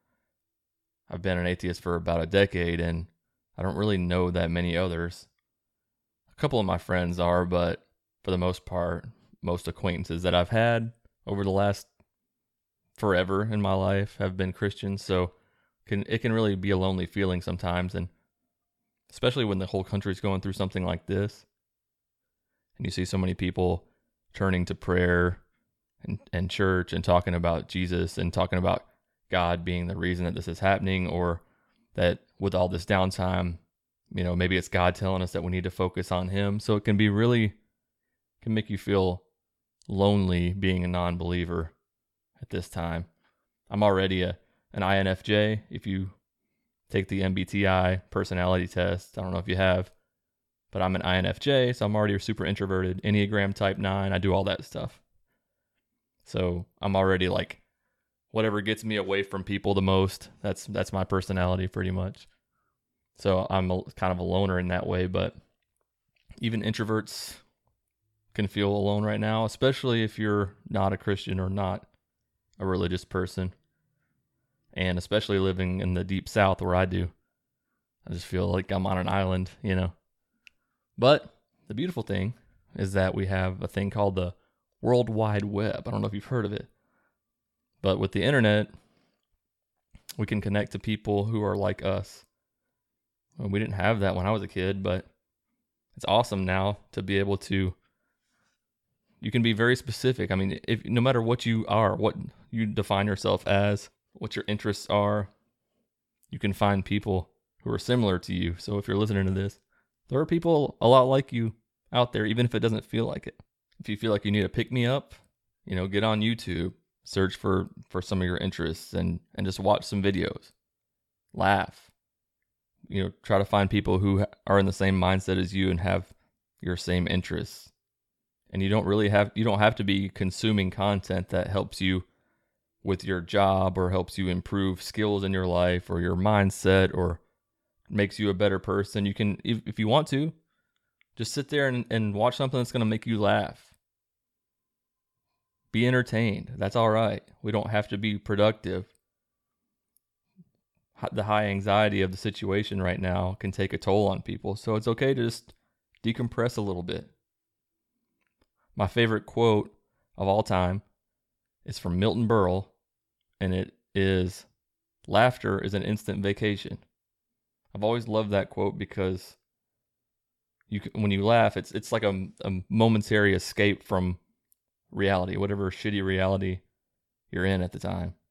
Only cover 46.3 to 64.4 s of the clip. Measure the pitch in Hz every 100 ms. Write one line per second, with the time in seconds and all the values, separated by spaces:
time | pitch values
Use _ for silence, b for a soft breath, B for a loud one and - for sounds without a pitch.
46.3 | _ _ _ _ _ - 101 95 95 95
47.3 | 95 92 101 95 92 92 92 - 98 98
48.3 | 90 90 92 87 92 90 92 - - 92
49.3 | 90 95 90 95 90 90 _ _ _ _
50.3 | _ _ _ _ 98 92 92 90 92 92
51.3 | - 143 135 123 123 104 107 104 101 -
52.3 | 104 87 104 98 92 92 95 107 104 101
53.3 | 104 98 101 101 98 98 98 98 92 95
54.3 | 92 95 92 - - 120 - _ _ _
55.3 | _ _ _ _ _ _ _ _ _ -
56.3 | 110 90 87 - - 104 95 95 92 92
57.3 | 92 90 - _ _ _ _ _ _ _
58.3 | 110 110 104 104 107 113 104 92 98 98
59.3 | 98 92 98 98 98 95 95 95 - -
60.3 | - 101 95 - 98 92 95 95 95 -
61.3 | 95 90 92 92 101 92 92 92 - -
62.3 | _ _ _ _ _ _ _ _ - 101
63.3 | 92 92 95 92 92 - - 92 90 90
64.3 | 90